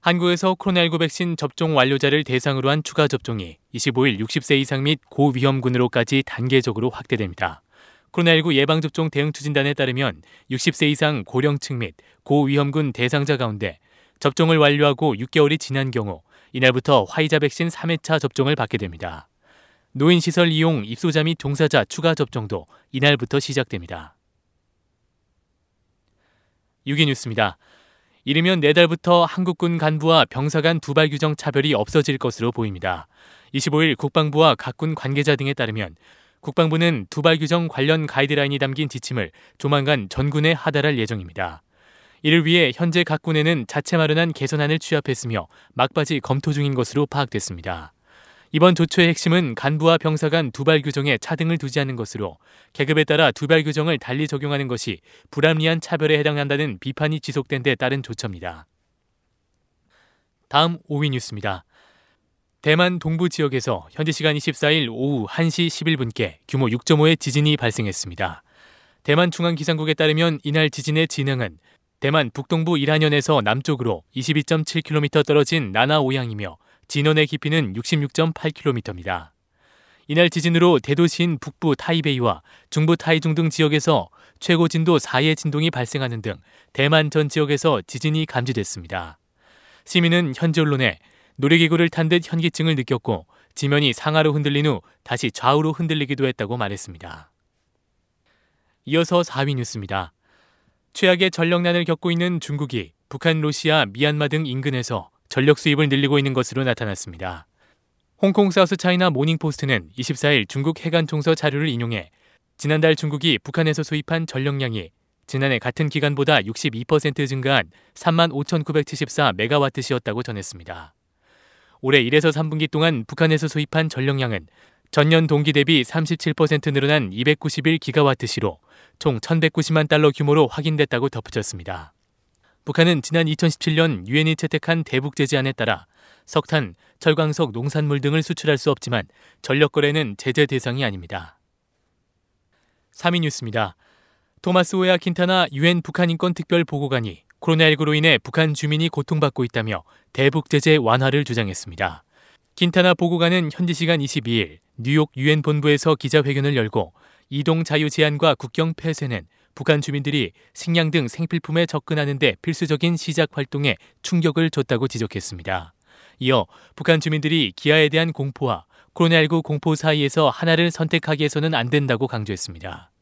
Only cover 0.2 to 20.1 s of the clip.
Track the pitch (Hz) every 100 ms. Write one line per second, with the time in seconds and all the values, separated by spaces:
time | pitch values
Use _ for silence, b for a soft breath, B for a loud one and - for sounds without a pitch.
0.2 | 175 175 190 185 - 180 170 160 165 -
1.2 | 175 165 147 - 165 147 127 139 139 147
2.2 | 147 127 147 135 131 151 151 - 151 135
3.2 | - 113 87 80 _ 120 139 123 135 101
4.2 | 110 160 - 139 135 135 143 151 _ -
5.2 | 143 127 135 135 123 123 123 127 117 139
6.2 | 131 - 127 131 123 107 120 - - 117
7.2 | 101 87 90 78 _ b b b b -
8.2 | 170 160 160 139 143 160 151 - 160 143
9.2 | 151 143 143 143 139 143 131 123 135 82
10.2 | b b b 131 - - 147 147 151 143
11.2 | 92 127 147 143 - 127 107 - b b
12.2 | - 143 139 139 143 147 147 120 123 147
13.2 | 139 143 120 104 101 - b b b b
14.2 | 143 - 165 160 147 143 147 131 156 104
15.2 | 123 160 147 151 - 135 135 123 104 85
16.2 | _ b b 131 131 127 - 135 98 -
17.2 | 156 160 143 - 170 - 170 165 - 160
18.2 | 135 - 135 151 113 113 101 82 87 82
19.2 | - _ b b b b b 135 147